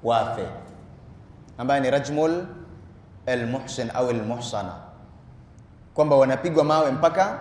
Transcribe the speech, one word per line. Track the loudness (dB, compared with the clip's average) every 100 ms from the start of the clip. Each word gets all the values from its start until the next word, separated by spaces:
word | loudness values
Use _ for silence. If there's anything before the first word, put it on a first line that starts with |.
wafe, | 2 2 0 -4 -8 -10 -16 -20 -20 -20 -20 -20 -20 -20 -20 -10
ambaye | 0 0
ni | 2
rajmul | 0 0 0 0 0 -6 -14 -18 -20 -20 -20 -20 -12 -4
al-muhsin | -2 -2 -6 -6 -8 -6
au | -2 -2
al-muhsana, | -2 -4 -6 -6 -6 -8 -10 -18 -20 -20 -20 -20 -20 -20 -20 -20 -20 -14
kwamba | 0 4 6
wanapigwa | 4 2 0 2
mawe | 4 4 2
mpaka | 2 2 2 0 -2